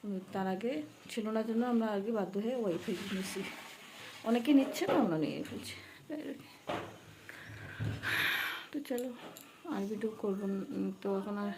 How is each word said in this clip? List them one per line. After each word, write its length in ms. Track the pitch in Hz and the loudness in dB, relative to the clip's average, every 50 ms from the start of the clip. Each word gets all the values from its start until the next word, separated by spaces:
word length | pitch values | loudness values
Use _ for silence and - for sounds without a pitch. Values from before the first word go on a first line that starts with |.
| - | -4
উম, 160 | 208 196 185 185 - - | -4 -4 -4 -4 -4 -2
তার 140 | 196 190 190 190 | -2 0 2 0
আগে 160 | 185 208 233 277 302 302 - - - - - | 2 0 0 0 0 -4 -6 -12 -18 -14 -6
ছিল 140 | - - 214 214 220 | -4 -2 -2 2 2
না 60 | 220 220 226 | 2 2 2
জন্য 140 | 220 226 240 247 240 | 2 2 4 4 4
আমরা 140 | 226 220 220 208 202 | 4 4 4 2 0
আগে 140 | 196 220 233 214 | 0 2 2 2
বাধ্য 140 | 190 175 190 196 214 | 0 0 0 0 0
হয়ে 140 | 226 262 254 226 | 2 0 2 2
ওয়াইফাই 320 | 196 165 175 - - 190 175 202 196 190 | 2 2 0 0 -2 -2 -2 -2 -2 -2
নিছি। 260 | 190 190 190 - 196 196 - - - - - - - - - - - - - - - - 220 | -2 -2 -2 -4 -4 -4 -6 -6 -10 -12 -14 -14 -16 -16 -16 -16 -14 -14 -14 -14 -6 2 4
অনেকে 200 | 233 240 233 294 294 269 | 4 4 6 8 8 8
নিচ্ছে 240 | 269 - - - 339 - | 8 8 2 0 2 4
না, 40 | - 320 240 | 6 6 6
আমরা 140 | 190 165 156 151 | 6 6 4 4
নিয়ে 140 | 147 143 143 - - | 2 2 -2 -4 -4
ফেলছি। 260 | - - - - - - - - - - - - 302 302 - 277 - - - - - - - - - - - - - - - - - - - - - - - - - - - - - - - - - - - - - - - - - - - - - - - - | -6 -8 -8 -8 -10 -10 -12 -16 -18 -18 -12 -10 -8 -8 -6 -8 -8 -8 -12 -18 -18 -14 -6 -4 -4 -2 -4 -6 -12 -14 -18 -18 -20 -18 -16 -14 -14 -14 -12 -14 -12 -12 -12 -12 -8 -4 -2 -2 -2 -2 -2 0 2 2 2 2 2 2 0 -2 -2 -4 -8 -4
তো 60 | - 285 285 - | -4 -4 -2 0
চলো, 200 | 262 240 247 262 240 - - - - - - - - - - 349 285 | -2 0 0 -2 -6 -8 -12 -14 -14 -14 -16 -18 -18 -16 -8 -4 -2
আর 80 | 196 196 196 | -2 -2 -2
ভিডিও 200 | 220 202 226 220 220 - | -2 -2 -2 -4 -4 0
করবো 240 | - 208 196 190 202 196 | 0 0 0 2 0 0
না, 80 | 196 196 190 - - 190 196 196 190 190 | 0 0 -2 -2 -2 -2 0 -2 -2 -2
তো 60 | - 196 196 196 | -2 0 0 0
এখন 160 | 196 208 208 202 208 | 0 -2 -2 -2 -2
আর 80 | 208 202 | -2 -4